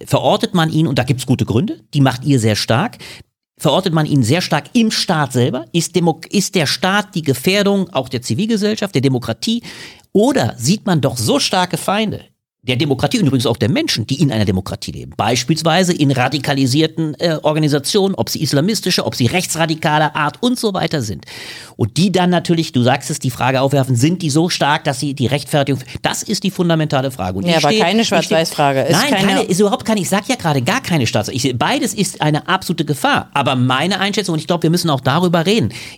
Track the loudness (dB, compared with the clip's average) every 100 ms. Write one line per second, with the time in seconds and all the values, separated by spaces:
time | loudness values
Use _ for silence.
0 | -2 0 2 0 0 0 0 2 0 0
1 | 0 -2 0 0 2 0 0 -4 _ 2
2 | 2 2 2 2 2 0 0 0 0 -6
3 | -20 -20 -20 _ _ -4 0 2 2 0
4 | 2 2 2 2 0 -2 0 0 2 0
5 | 0 0 0 0 0 0 -4 -2 -2 0
6 | 0 0 -2 -2 0 0 -2 -2 0 -2
7 | -2 -4 -2 0 2 2 2 2 0 -4
8 | -4 -6 -4 -2 0 0 0 -2 -2 0
9 | 0 0 -4 -6 -4 -4 -6 -16 -18 -20
10 | _ 2 4 4 0 -2 0 0 2 2
11 | 0 0 0 0 0 0 0 -2 -2 -2
12 | -2 -6 -12 _ _ _ -4 0 0 0
13 | 0 0 2 2 0 0 0 0 -2 -2
14 | -4 0 0 2 0 0 -2 -8 -10 -12
15 | -8 -2 0 0 0 -2 0 2 2 2
16 | 2 2 0 -2 -2 0 2 2 0 0
17 | -4 -2 -2 0 0 2 2 0 0 0
18 | 0 0 -4 -4 -2 0 0 0 -2 -2
19 | -2 0 0 0 -2 -2 -2 0 0 2
20 | 0 0 -4 -2 -2 -2 -2 -2 -2 -2
21 | -4 -8 -12 -16 -16 -16 -12 -4 -2 0
22 | 2 2 2 2 2 0 0 0 2 2
23 | -2 -6 -4 -2 0 2 2 2 2 2
24 | 2 2 0 2 0 0 0 0 -2 -4
25 | -4 -2 0 0 0 0 0 -2 -6 -6
26 | -4 -4 -4 -4 -2 -2 0 0 0 0
27 | -2 -4 -4 -2 0 2 4 2 2 2
28 | 2 0 2 0 0 2 2 2 2 2
29 | 2 2 2 2 0 2 2 0 0 -2
30 | 0 -2 -2 -2 0 0 0 -2 0 0
31 | 0 0 -2 -2 -2 0 0 0 -2 -2
32 | -4 -2 0 0 0 -2 -2 -4 -2 -2
33 | 0 0 -2 -2 0 2 2 2 0 0
34 | -2 -2 -2 -2 -2 0 2 2 0 0
35 | 0 2 2 2 2 2 0 -4 -14